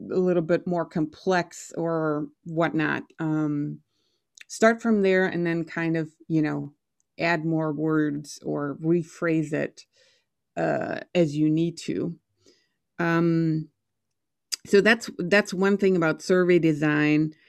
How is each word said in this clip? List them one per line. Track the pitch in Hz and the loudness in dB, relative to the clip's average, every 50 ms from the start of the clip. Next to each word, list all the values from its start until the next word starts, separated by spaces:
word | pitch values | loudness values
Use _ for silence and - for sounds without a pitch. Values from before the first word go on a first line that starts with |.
| - - | -10 -4
a | - | -2
little | 185 185 180 175 175 | 0 2 2 2 2
bit | 165 151 175 165 - | 2 0 0 0 0
more | 185 175 170 165 | -2 -2 -2 -4
complex | 165 - 170 156 156 - - - 185 185 175 170 170 - - - - - | -4 -2 -4 -4 -4 -6 -6 -2 0 0 0 -2 -4 -10 -20 -20 -12 -8
or | - 165 165 165 160 156 156 151 147 151 - - _ - | -6 -4 -2 -2 0 0 -2 -2 -4 -6 -8 -12 _ -14
whatnot. | 170 165 160 165 156 - 160 151 147 143 120 - - _ - | -6 -2 0 0 0 0 0 -2 -2 -2 -4 -8 -10 _ -6
Um, | 160 156 156 156 156 147 147 147 147 147 151 151 _ _ _ _ _ _ _ _ _ _ _ - - | -4 -2 -2 0 -2 -2 -2 -4 -4 -6 -8 -12 _ _ _ _ _ _ _ _ _ _ _ -20 -20
start | - - - 220 226 233 226 | -18 -2 2 2 2 2 2
from | - 233 220 208 | 0 0 2 2
there | 190 190 185 185 185 | 4 4 4 2 2
and | 185 185 175 170 | 0 0 -2 -2
then | 170 165 170 160 | 0 -2 -2 -4
kind | 165 - 165 165 165 160 | -6 -6 -4 -2 -2 0
of, | 165 156 156 - _ - | -2 -2 -6 -10 _ -6
you | - 165 156 | -2 0 0
know, | 156 151 147 147 143 143 147 _ _ _ _ _ _ _ _ - | 0 0 -2 -6 -8 -10 -14 _ _ _ _ _ _ _ _ -4
add | 165 165 170 165 151 | -2 0 0 0 -2
more | 160 160 156 160 156 | -2 -2 -2 -2 -2
words | 147 143 156 160 156 156 151 151 143 147 147 - - - - | -4 -2 -2 0 0 0 0 0 -4 -6 -10 -12 -16 -12 -8
or | 143 151 151 147 - - - | -6 -6 -4 -6 -6 -8 -4
rephrase | 160 160 170 175 160 - - - 170 170 160 160 151 147 151 | 0 0 0 0 0 -4 -8 -6 -2 -2 0 0 -2 -2 -4
it, | 143 147 - - - - _ _ _ _ _ _ _ _ _ _ _ _ _ _ | -4 -4 -6 -8 -12 -20 _ _ _ _ _ _ _ _ _ _ _ _ _ _
uh, | 170 165 160 147 - - - - - - - - | -4 -2 -2 -2 -2 -4 -6 -8 -8 -10 -4 0
as | 180 170 147 143 | 0 0 0 0
you | 151 156 156 | 0 0 2
need | 156 160 165 170 170 | 2 0 0 -2 -4
to. | - - - - 98 135 170 170 - _ _ _ _ _ _ _ _ _ _ _ _ _ _ _ - | -8 -8 -6 -6 -4 -4 -6 -8 -12 _ _ _ _ _ _ _ _ _ _ _ _ _ _ _ -4
Um, | 170 170 165 170 170 170 165 165 165 160 160 160 156 - _ _ _ _ _ _ _ _ _ _ _ _ _ _ _ _ - - - | -2 0 2 2 2 2 2 2 2 0 0 -2 -4 -8 _ _ _ _ _ _ _ _ _ _ _ _ _ _ _ _ -12 -12 -2
so | - - 202 | 2 4 4
that's, | 175 208 233 233 - - - | 6 6 4 2 0 -8 -8
that's | - 180 170 196 202 208 - 202 | -8 -2 2 2 2 2 0 -2
one | 180 190 196 202 | 0 2 2 2
thing | 196 208 190 190 | 2 2 2 2
about | 175 165 156 156 156 | 2 2 0 0 0
survey | - - 185 185 180 175 180 175 | 0 2 2 4 4 4 4 4
design. | 156 160 151 143 156 151 151 151 151 151 151 151 156 156 156 _ _ | 4 2 2 2 2 2 2 2 2 4 4 2 2 0 -4 _ _